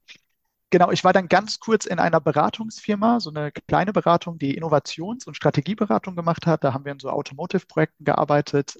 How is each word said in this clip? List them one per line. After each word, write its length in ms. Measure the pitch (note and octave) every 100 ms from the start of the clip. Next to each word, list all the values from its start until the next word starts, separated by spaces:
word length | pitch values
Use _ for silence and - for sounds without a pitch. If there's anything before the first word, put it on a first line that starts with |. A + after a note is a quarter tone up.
| _ - _ _ _ _ -
Genau, 220 | F3 F3
ich 140 | F#3+ F#3
war 80 |
dann 160 | F#3+ F3+
ganz 320 | F#3 G#3+ -
kurz 240 | - A3 -
in 120 | F3
einer 220 | E3+ E3
Beratungsfirma, 1000 | D#3+ D3 D#3+ - A3 - - G#3 A3 A#3+
so 80 | E3
eine 240 | D3+ D3
kleine 400 | - - D3+ F#3+
Beratung, 440 | F#3 E3+ E3+ - E3
die 200 | C#3 C#3
Innovations- 680 | D#3+ D3 - - F3 B3 -
und 120 | D3
Strategieberatung 800 | D3 D3 E3 G#3+ G#3 A3 - F3
gemacht 280 | E3 E3 F3
hat. 200 | D#3 C#3+
Da 80 |
haben 100 | C3
wir 80 | C#3+
in 80 | C#3
so 100 | C3+
Automotive-Projekten 920 | C#3 C#3+ C3+ F3 F#3 - - D#3+ _
gearbeitet. 720 | D3 - D3 D3 - C#3+ C#3